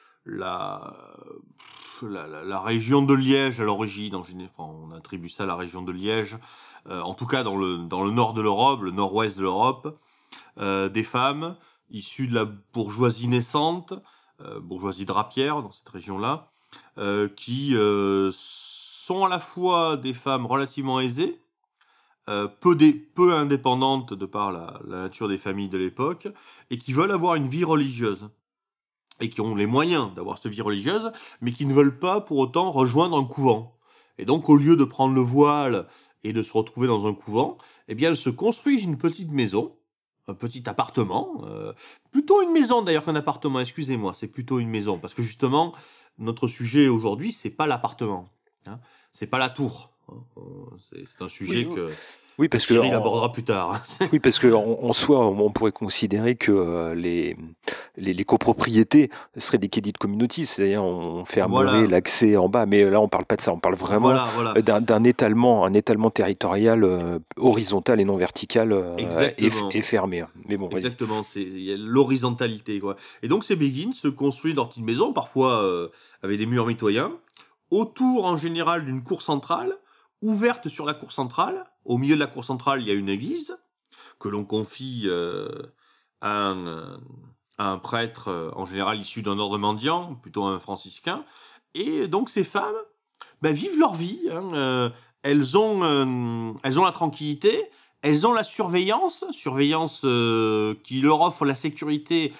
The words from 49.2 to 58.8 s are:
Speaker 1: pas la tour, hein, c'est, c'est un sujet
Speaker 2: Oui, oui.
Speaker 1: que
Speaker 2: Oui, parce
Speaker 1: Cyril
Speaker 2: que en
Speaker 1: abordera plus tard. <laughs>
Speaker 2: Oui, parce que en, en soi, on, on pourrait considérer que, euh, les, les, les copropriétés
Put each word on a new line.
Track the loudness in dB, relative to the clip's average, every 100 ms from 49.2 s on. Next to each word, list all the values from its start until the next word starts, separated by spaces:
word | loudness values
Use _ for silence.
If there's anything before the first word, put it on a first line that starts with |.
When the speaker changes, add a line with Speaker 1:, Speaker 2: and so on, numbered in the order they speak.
| -4
Speaker 1:
pas | -2
la | -2
tour, | -2 -6 -6 -16 _ -20
hein, | -20 -20 -20 -20 -20 -20 -20
c'est, | _ -20 -20
c'est | -16
un | -16
sujet | -12 -4 -2 -2
Speaker 2:
Oui, |
oui. | -4
Speaker 1:
que | -8 -10 -18 -20 _ 0
Speaker 2:
Oui, | 2
parce | 2 6
Speaker 1:
Cyril | 6 6
Speaker 2:
que | 2
en |
Speaker 1:
abordera | 2 2 0
plus | -2
tard. | -2 0 0 -4 -8 -2
<laughs> | 2
Speaker 2:
Oui, | 4
parce | 4 6
que | 6
en, | 6 4 0
en | 0
soi, | 0 4 6
on, | 6 4
on | 2
pourrait | 2 0
considérer | -2 -4 -2 0 0 0 0
que, | 4
euh, | 4 4 0 -2 -2
les, | -2 0 -2 -6 -14 -14 -12 -12 -14 -8
les, | -4 -2
les | 2
copropriétés | 2 2 2 4 4